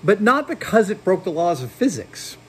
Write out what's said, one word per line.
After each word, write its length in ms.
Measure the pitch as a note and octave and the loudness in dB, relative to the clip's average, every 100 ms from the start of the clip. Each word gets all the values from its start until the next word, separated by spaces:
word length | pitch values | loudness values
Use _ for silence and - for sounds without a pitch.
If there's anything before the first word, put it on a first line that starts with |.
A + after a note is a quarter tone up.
but 180 | D3+ G3+ | 2 2
not 260 | G#3+ C4+ D4 | 4 2 -2
because 420 | D#4+ - A3 G3+ | -10 2 2 2
it 140 | G#3 | -2
broke 200 | - F3+ | 0 0
the 80 | - | 0
laws 300 | D#3 F3 D#3 | -2 0 -2
of 100 | B2+ | -6
physics. 640 | - B3+ C#3+ F#2+ - - - | -2 -2 -2 -12 -16 -16 -18